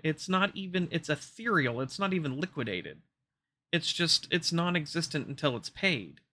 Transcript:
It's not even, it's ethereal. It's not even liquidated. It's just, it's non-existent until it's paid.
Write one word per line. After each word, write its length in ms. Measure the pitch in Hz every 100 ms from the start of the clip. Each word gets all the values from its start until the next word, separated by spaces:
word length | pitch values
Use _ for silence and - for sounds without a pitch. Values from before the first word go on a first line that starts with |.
It's 240 | 160 156 -
not 240 | 185 196
even, 320 | - 190 180 170
it's 180 | 170 -
ethereal. 680 | 147 - - 226 185 127 120
It's 180 | 131 -
not 160 | 196
even 260 | 185 151 131
liquidated. 580 | 180 - 110 92 76 73 _ _ _ _ _ _ _
It's 200 | 170 -
just, 360 | - 170 - -
it's 220 | 180 -
non-existent 760 | 165 175 175 147 165 165 151 120
until 300 | 139 147 120
it's 140 | -
paid. 500 | - 190 143 85 73 _